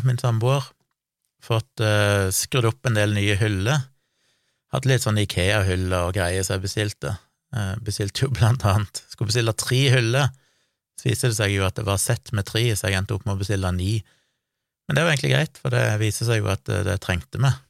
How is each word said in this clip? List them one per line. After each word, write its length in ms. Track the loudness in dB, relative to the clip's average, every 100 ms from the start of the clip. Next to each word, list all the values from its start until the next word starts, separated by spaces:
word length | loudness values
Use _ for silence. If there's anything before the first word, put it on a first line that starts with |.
min 180 | 2 0
samboer, 460 | 0 2 2 0 -2 _ _ _ _ _ _ _
fått, 400 | -4 -4 -4 -2
eh, 480 | 2 4 4 4 2
skrudd 400 | -2 -2 0 0
opp 160 | 0 -2
en 80 |
del 160 | 2 2
nye 200 | 2 0
hyller. 540 | 2 0 0 0 -2 -4 _ _ _ _ _ _ _ _
Hatt 160 | -2 2
litt 160 | 2
sånn 160 | 2 0
ikea-hyller 880 | 0 0 2 2 2 0 0 0 0
og 80 |
greier 320 | 0 0 0 -2
som 140 | -4
jeg 80 | -4
bestilte. 480 | -4 -4 -4 -8 -8 _ _ _
Eh, 240 | -6 -6 -6
bestilte 440 | -6 -6 -6 -2 -2
jo 40 |
blant 320 | 2 2 4 4
annet, 340 | 2 0 -8 -14
skulle 200 | -6 -2
bestille 240 | 0 0 -2
tre 220 | 0 2 4
hyller. 400 | 4 2 2 0 -2 _ _ _ _ _ -6
Så 100 | -2
viser 240 | 0 0
det 60 | 0
seg 160 | 0
jo 100 | 2 0
at 120 | -2
det 80 | -2
var 100 | 0
sett 320 | 0 -4 -4 -4
med 100 | -2
tre, 160 | 0 0 0
så 140 | -2
jeg 100 | -2
endte 160 | -2 -4
opp 100 | -4
med 80 |
å 60 | -4
bestille 320 | -4 -2 -2
ni. 220 | -2 -2 -2 -6 _ _ _ _ _ _ _ -4
Men 120 | 0
det 60 |
var 100 | 0
egentlig 180 | 0 0
greit, 260 | 0 -2 -6
for 160 | -4
det 100 | 0 0 0
viser 260 | -2 -2 -2
seg 140 | 0
jo 80 | 0
at, 160 | -4 -2
eh, 160 | -4 -2
det 140 | -4
trengte 400 | -2 -4 -4 -2
meg. 160 | 0 0